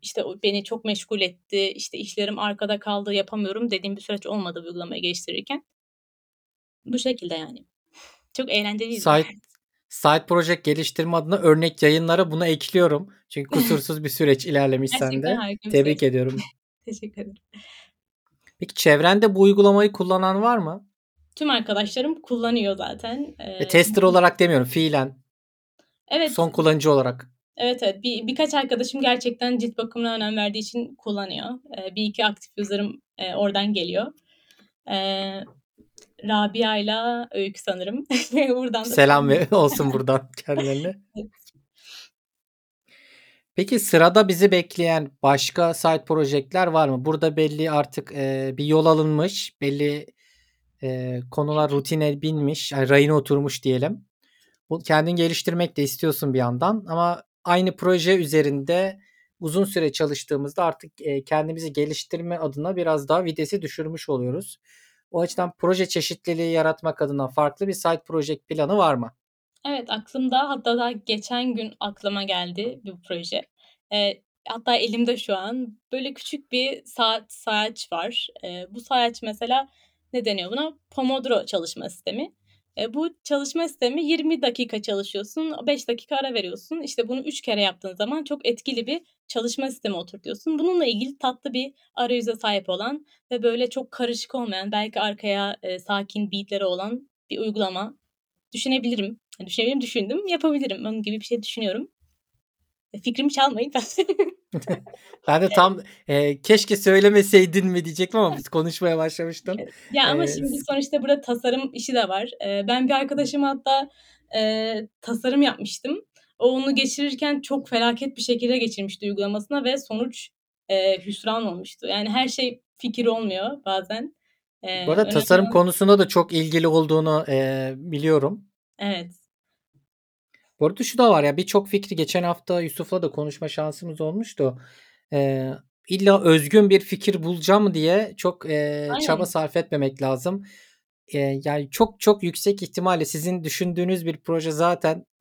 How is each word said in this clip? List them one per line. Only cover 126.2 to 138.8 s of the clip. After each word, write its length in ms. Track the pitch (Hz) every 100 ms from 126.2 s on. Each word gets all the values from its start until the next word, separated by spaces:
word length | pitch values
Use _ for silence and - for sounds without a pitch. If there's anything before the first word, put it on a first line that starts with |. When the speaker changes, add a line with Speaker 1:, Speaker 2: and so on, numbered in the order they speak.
| 165
Speaker 2:
ilgili 340 | 165 156 165 165
olduğunu, 580 | 160 151 156 156 151 151
eee, 460 | 135 135 135 131 131
biliyorum. 680 | 170 147 156 151 139 208 - _ _ -
Speaker 1:
Evet. 320 | 202 180 175 - _ _ _ _ _ _ _ _ _ _ _ _ _ _
Speaker 2:
Bu 60 | 151
arada 180 | 196
şu 140 | 240 240
da 120 | 233
var 120 | 165
ya, 140 | 147 147
birçok 300 | 185 202 202
fikri 280 | 202 202 165
geçen 280 | 156 180
hafta 380 | 175 170 - 175
Yusuf'la 400 | 165 - 160 185
da 100 | 160
konuşma 360 | - 151 143 156
şansımız 540 | - 156 - 170 156
olmuştu. 580 | 156 196 226 - 131 127 - - _ _ _
Eee, 420 | 143 139 135 131 - _ _ -
illa 320 | 185 196 196
özgün 460 | 175 160 143 214 202
bir 100 | 196
fikir 440 | 196 - - 190
bulacağım 500 | 165 175 156 202 202
diye 400 | 160 156 196 214 -
çok, 280 | 180 180 156
eee, 460 | 151 147 147